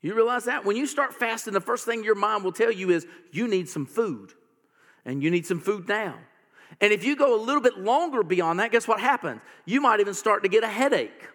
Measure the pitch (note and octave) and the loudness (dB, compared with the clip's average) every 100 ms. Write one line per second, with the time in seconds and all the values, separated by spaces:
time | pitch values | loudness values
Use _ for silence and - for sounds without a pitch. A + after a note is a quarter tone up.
0 | D#3 A3 A3+ B3 A#3 B3 G3 G#3+ C#4 - | -2 0 2 0 -2 -4 -2 -2 -2 -2
1 | C4+ - A#3 A3+ - G3 F#3 A#3 - A#3 | -4 -2 -4 -4 -2 -4 -2 -4 -2 -4
2 | G#3+ G#3 G#3 G#3+ F#3+ F3 A3 F#3+ F#3 E3+ | 0 2 2 0 -2 0 0 0 2 0
3 | - - _ D3 A#3 F#3+ F3 D#3+ C3+ - | 0 -20 _ -6 0 0 -2 -6 -6 -2
4 | A3+ A#2+ G2 _ _ _ _ _ _ _ | -2 -2 -12 _ _ _ _ _ _ _
5 | - C3+ D3+ F3 E3+ F3 - G#3 E3+ G#3 | -8 -2 0 0 -2 -4 -2 -4 -2 -4
6 | G3+ C3+ - _ _ _ - - G#3 G#3 | -4 -8 -20 _ _ _ -20 0 2 2
7 | G#3+ C#4+ C#4+ A3+ A3+ C#4+ B3 G3 G3 C4+ | 0 2 2 2 2 2 2 2 0 0
8 | F4 C4 F3 F3+ E3 E3+ A3+ A#3 A3+ A3 | 0 -2 0 0 0 0 2 0 2 0
9 | B3 C4+ E3+ A2 - - - B3 C#4 A3 | 2 0 -2 -10 -14 -20 -2 2 4 4
10 | G3+ F#3+ A3 G3+ G3+ G#3 A3+ G#3 C4+ G3+ | 2 0 0 2 4 2 2 0 2 2
11 | A2+ - - | -2 -10 -20